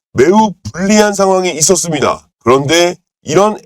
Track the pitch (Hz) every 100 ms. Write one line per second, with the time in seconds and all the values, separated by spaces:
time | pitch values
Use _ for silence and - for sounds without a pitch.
0 | _ 113 147 214 220 - - - 196 214
1 | 208 202 190 190 180 147 160 180 170 147
2 | 107 82 _ _ 117 139 143 170 175 -
3 | _ _ - 160 214 208